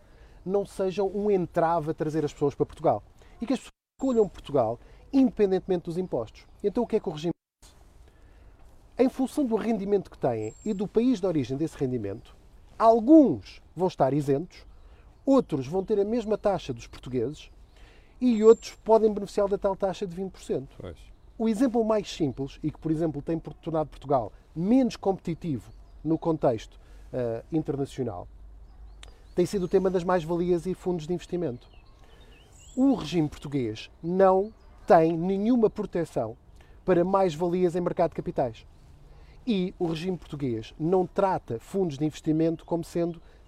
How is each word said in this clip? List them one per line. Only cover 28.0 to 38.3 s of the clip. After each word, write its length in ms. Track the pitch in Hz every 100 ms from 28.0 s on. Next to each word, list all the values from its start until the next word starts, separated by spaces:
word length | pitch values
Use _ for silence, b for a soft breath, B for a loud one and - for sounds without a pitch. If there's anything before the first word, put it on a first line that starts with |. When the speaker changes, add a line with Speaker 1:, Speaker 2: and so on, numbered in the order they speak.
| 120 90 - - - - - - - - - b b
Speaker 1:
tem 120 | - 175
sido 180 | 208
o 40 | 175
tema 220 | 196 185
das 140 | 180
mais-valias 600 | 175 180 156 170 175 175 185
e 80 |
fundos 340 | 175 185 180 151
de 60 |
investimento. 560 | 175 - 180 165 123 - - - - b b b b b - - -
O 180 | 277 208
regime 320 | 151 165 151
português 640 | - 151 139 117 110 - -
não 520 | 165 185 190 190 208 - - - -
tem 300 | 180 160 170
nenhuma 520 | 180 196 208 254 208
proteção 680 | - 196 180 160 151 113 113 - - b b -
para 180 | 175
mais-valias 720 | 180 196 190 151 175 180 180 180
em 60 |
mercado 300 | 175 165 170
de 40 | -
capitais. 500 | 165